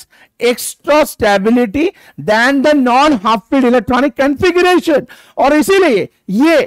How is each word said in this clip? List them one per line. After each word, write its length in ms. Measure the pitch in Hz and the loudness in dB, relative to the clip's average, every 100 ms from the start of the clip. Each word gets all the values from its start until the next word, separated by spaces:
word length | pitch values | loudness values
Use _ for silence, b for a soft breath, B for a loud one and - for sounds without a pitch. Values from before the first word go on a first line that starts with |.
| - b b _ | -12 b b _
extra 560 | 233 247 - - - 294 302 | -4 -4 -8 -12 -2 0 0
stability 760 | - 214 202 196 240 240 277 339 b b b 147 | -2 -2 0 2 0 0 -2 -4 b b b -2
than 280 | 214 247 277 | 0 0 0
the 100 | 285 | 0
non 400 | 302 254 247 302 262 | 0 2 2 2 0
half 260 | 208 226 - | -2 -4 -2
field 180 | 277 247 | 0 2
electronic 460 | 247 - 254 285 - | 0 0 -2 -2 -2
configuration, 880 | 277 285 370 349 359 359 330 285 - B B B | -4 0 0 2 2 2 0 -2 -2 B B B
और 160 | 240 | 0
इसीलिए 540 | 302 302 392 349 214 135 _ - 196 | 2 2 2 2 0 -4 _ -8 0
ये 180 | 302 320 | 2 2